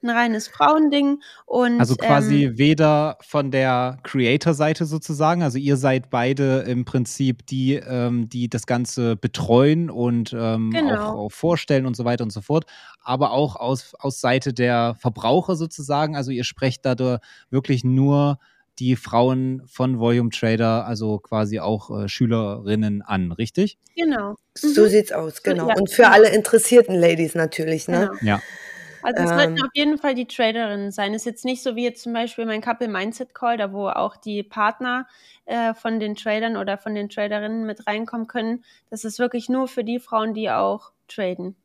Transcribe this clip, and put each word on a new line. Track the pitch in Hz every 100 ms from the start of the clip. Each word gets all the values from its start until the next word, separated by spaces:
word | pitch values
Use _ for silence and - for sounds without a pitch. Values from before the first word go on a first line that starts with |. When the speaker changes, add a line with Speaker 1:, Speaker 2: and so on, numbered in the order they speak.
Speaker 1:
ein | 240
reines | 233 240 214 -
Frauending | - 294 311 302 285 277 285 - - -
und, | 254 247 240
Speaker 2:
Also | 240 127
quasi | - 143 220 143
Speaker 1:
ähm, | 139 113
Speaker 2:
weder | 147 151 156 151 151 -
von | - 147 139
der | 135 131 123 127 127
Creator-Seite | - 139 120 139 - 147 156 156 160
sozusagen, | 160 - 147 156 175
also | 160 123
ihr | 143 139
seid | 135 131 123
beide | 127 123 139 139 131 117
im | 123 120
Prinzip | 135 120 - 135 120 -
die, | 131 131 139
ähm, | - 127 120 120 113
die | 123 120
das | 117 -
Ganze | 123 123 - 117 117
betreuen | - - 156 117 139 156 165
und, | 120 123 120 110 120
ähm, | 117 113 113
Speaker 1:
Genau. | 110 302
Speaker 2:
auch, | 208 214 214
auch | 107
vorstellen | - 165 170 - 139 131
und | 113
so | 120
weiter | 120
und | 113
so | 104
fort, | - 151 160 - - -
aber | - 127 135
auch | 123 147 92
aus, | 120 131 - -
aus | 139 135
Seite | 127 131 135
der | 120 123 120 117 117
Verbraucher | 127 107 113 151 180 175
sozusagen, | 160 - 139 143 156 147
also | 131
ihr | 127
sprecht | 123 - 135 123 131
da |
da | 123 127 120 _ - _
wirklich | 131 127 131
nur | 127 131 139 143 143 139 _ _ _ -
die | 127 127
Frauen | - 117 127 131 131 131 -
von | - 127 123
Volume | 117 120 117
Trader, | - 113 110 113 113 110
also | 113 110 107
quasi | - 110 104 107
auch, | 85 110 - 107
äh, | 101
Schülerinnen | - 120 117 107 101 98 107 107 104
an, | - 98 90
richtig? | 85 113 - 202 - _ -
Speaker 1:
Genau. | 330 254 202 214 _
Speaker 3:
So | - 302 285
Speaker 1:
Mhm. | 208
Speaker 3:
sieht's | 208 208
aus, | - 160 -
Speaker 1:
So, |
Speaker 3:
genau. | - 175 165
Speaker 1:
ja, | 196
Speaker 3:
Und | 196
für | -
Speaker 1:
genau. | 226
Speaker 3:
alle | 196 220 196
interessierten | 214 226 - 240 233 185
Ladies | 170 165 160 170
natürlich, | 160 - 160 160 -
ne? | 175 196
Speaker 1:
Genau. | 202
Speaker 2:
Ja. | 107 101 - - - - - -
Speaker 1:
Also | - 247
es | 175
sollten | 170 190 165
Speaker 3:
Ähm. |
Speaker 1:
auf | 262
jeden | 285 294 302
Fall | 294 247
die | 240
Traderinnen | - 226 226 220 202 202
sein. | 196 202
Ist | 214 240
jetzt | 233 254
nicht | 254
so | 269 233
wie | 240
jetzt | 240
zum | 247
Beispiel | 233 233 - 226
mein | 214
Couple | 220 233 240
Mindset | 196 202 233 254
Call, | - 240 233
da | 202
wo | 196 196
auch | - 196 -
die | 220 208
Partner, | 202 220 208 220 254 247 262 _ _ _ -
äh, | 240 226
von | 226 226 226
den | 208 208
Tradern | 226 214 226 214
oder | 196 202
von | - 208
den | 202
Traderinnen | 214 208 208 214 226 220
mit | 208 -
reinkommen | 208 226 240 226
können. | 233 220 240 _ _ _
Das | 220 220
ist | 208
wirklich | 247 240 226
nur | 254 254
für | 254 220
die | 247
Frauen, | - 220 220
die | 220 214
auch | 110 196 208 - _ _
traden. | - 190 180 180 196